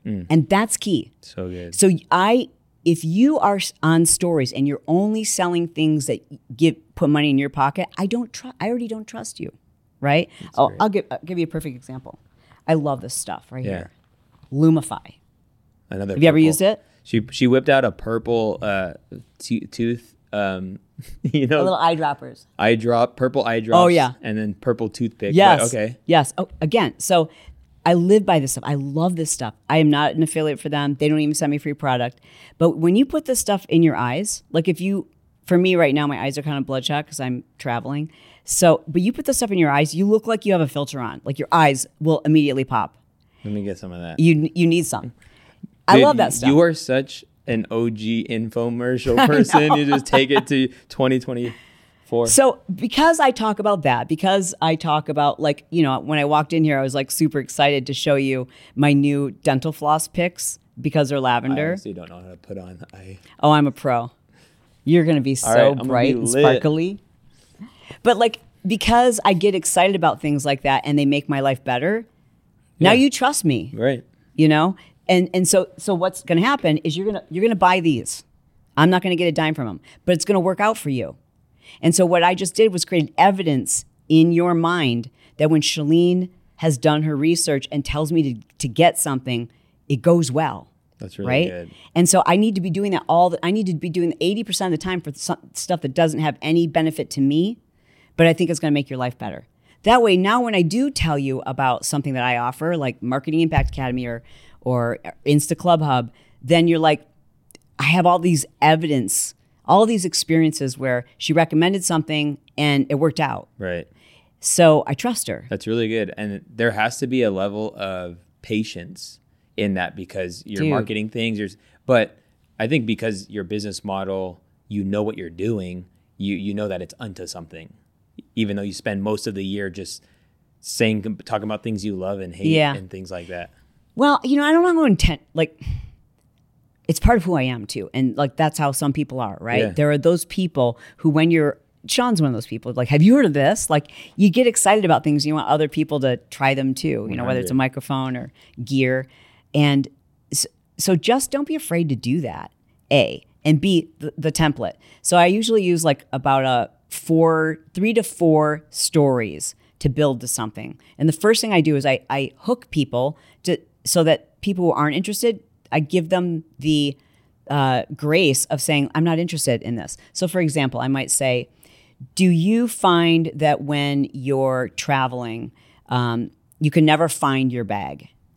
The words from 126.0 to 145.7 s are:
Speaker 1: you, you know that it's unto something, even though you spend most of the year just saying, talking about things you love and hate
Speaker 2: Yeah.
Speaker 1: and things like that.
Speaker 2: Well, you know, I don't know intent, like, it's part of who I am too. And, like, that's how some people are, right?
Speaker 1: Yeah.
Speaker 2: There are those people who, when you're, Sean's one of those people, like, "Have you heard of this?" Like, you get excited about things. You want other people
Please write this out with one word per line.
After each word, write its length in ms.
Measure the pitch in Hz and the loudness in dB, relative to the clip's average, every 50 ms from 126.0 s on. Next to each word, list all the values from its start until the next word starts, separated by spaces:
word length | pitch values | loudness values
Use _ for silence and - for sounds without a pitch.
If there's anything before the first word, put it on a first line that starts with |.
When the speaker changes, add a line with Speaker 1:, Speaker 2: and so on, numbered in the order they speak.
| _ _ _ | _ _ _
Speaker 1:
you, 180 | - 98 98 98 | -8 -6 -6 -6
you 180 | 87 98 101 101 | -4 -6 -6 -6
know 140 | 104 107 | -6 -6
that 160 | 101 95 90 90 | -6 -8 -8 -10
it's 100 | - - - | -12 -16 -16
unto 260 | 123 107 90 95 92 | -16 -16 -14 -14 -14
something, 480 | 87 - 87 82 78 85 82 82 - _ _ _ _ _ _ _ _ _ - - _ - | -14 -14 -16 -16 -18 -20 -20 -20 -20 _ _ _ _ _ _ _ _ _ -20 -20 _ -6
even 200 | 113 113 101 101 | -6 -4 -4 -4
though 60 | 101 | -6
you 120 | 101 101 92 | -8 -10 -10
spend 280 | - - 110 101 98 | -10 -8 -6 -6 -4
most 240 | 98 107 107 104 - | -4 -4 -4 -4 -6
of 80 | 113 101 | -8 -8
the 100 | 98 98 | -8 -8
year 280 | 95 98 101 101 95 | -8 -8 -8 -8 -10
just 320 | 85 101 92 - - - _ _ _ _ _ _ _ _ _ _ _ _ | -10 -12 -14 -14 -16 -18 _ _ _ _ _ _ _ _ _ _ _ _
saying, 400 | - - - - 117 110 110 104 95 110 101 - - | -16 -10 -4 0 0 0 0 -2 -4 -8 -10 -10 -10
talking 200 | - 113 104 104 | -6 -6 -6 -4
about 180 | 107 107 104 - | -6 -8 -8 -8
things 200 | 117 110 98 98 | -8 -8 -6 -6
you 120 | 107 101 | -8 -8
love 240 | 92 92 95 101 98 | -6 -6 -8 -8 -8
and 160 | 95 87 82 | -10 -12 -10
hate 100 | 90 98 160 | -4 -2 0
Speaker 2:
Yeah. 240 | 160 156 151 143 139 | 2 2 2 0 -2
Speaker 1:
and 120 | 107 95 | -6 -10
things 220 | 90 - 95 95 87 | -14 -14 -14 -14 -12
like 180 | 95 90 85 87 | -14 -14 -12 -12
that. 200 | 90 87 85 - _ _ _ _ _ _ _ _ - | -12 -12 -12 -14 _ _ _ _ _ _ _ _ -4
Speaker 2:
Well, 240 | - 262 285 285 - - | 0 0 2 2 0 0
you 120 | 254 285 | 0 0
know, 60 | 285 294 | 2 2
I 80 | 294 | 4
don't 240 | 320 339 349 359 349 | 4 4 4 2 2
know 100 | 320 311 | 2 4
intent, 360 | 262 190 - - - 151 - _ _ - | 4 4 4 2 0 0 -2 _ _ -2
like, 260 | 165 165 - _ - - - - - - - - _ _ _ _ _ _ _ _ _ _ _ _ _ _ _ _ _ _ | -2 -2 -2 _ -14 -10 -10 -10 -10 -10 -14 -20 _ _ _ _ _ _ _ _ _ _ _ _ _ _ _ _ _ _
it's 120 | - 156 - | -6 -4 2
part 180 | - 226 247 | 4 4 4
of 60 | 214 160 | 4 2
who 120 | 180 175 | 0 0
I 60 | 143 127 | 0 0
am 220 | 131 123 117 104 | -2 -4 -6 -8
too. 240 | - - 117 92 - - | -10 -10 -10 -10 -6 -2
And, 220 | 127 131 127 107 | 0 0 0 0
like, 200 | 135 147 131 - | 0 -2 -2 0
that's 200 | - 160 151 - | 0 0 0 0
how 140 | - 151 143 | 0 -2 -2
some 220 | 131 - 151 143 135 | -2 -2 -2 -2 -2
people 260 | 156 143 - 127 131 | -2 -4 -6 -6 -8
are, 180 | 120 101 95 - | -8 -8 -8 -10
right? 180 | 85 113 120 123 117 | -6 -2 0 0 0
Speaker 1:
Yeah. 60 | 104 | 0
Speaker 2:
There 200 | 90 - 147 147 | 0 0 2 2
are 60 | 147 | 2
those 280 | 143 139 165 180 165 - | 2 2 2 2 2 -2
people 540 | - - - 185 165 - 139 123 120 117 - - - - | -6 -4 -4 -4 -2 0 0 0 0 0 -4 -14 -20 -12
who, 120 | _ - 160 | _ 0 2
when 220 | 147 156 160 170 | 2 4 4 4
you're, 260 | 165 160 147 147 - _ _ _ _ _ - | 4 2 2 0 -2 _ _ _ _ _ -8
Sean's 340 | - - - 247 247 220 165 | -4 -2 0 0 2 2 2
one 60 | 151 135 | 2 0
of 40 | 120 | 0
those 140 | 104 - | -4 -8
people, 260 | - 110 104 - 123 120 | -10 -12 -10 -10 -8 -4
like, 140 | 127 123 - | -4 -2 2
"Have 120 | 143 151 | 4 4
you 140 | 160 208 247 | 6 6 6
heard 100 | 285 254 | 6 4
of 80 | 175 139 | 2 2
this?" 360 | 143 135 151 208 - - - | 2 2 2 2 0 -2 -2
Like, 220 | 160 147 - - - - - - - | -2 -2 -2 -4 -20 -20 -20 -10 -2
you 140 | - 202 202 | 2 2 4
get 180 | 160 247 254 | 4 4 2
excited 380 | 240 226 - - 196 208 214 196 | 2 2 2 2 4 4 4 4
about 180 | 170 156 117 - | 4 2 2 2
things. 220 | 156 147 147 139 | 0 0 0 0
You 80 | 151 156 | -2 -4
want 120 | 156 - | -4 0
other 200 | - 147 151 156 | 0 0 0 0
people 320 | 147 | -2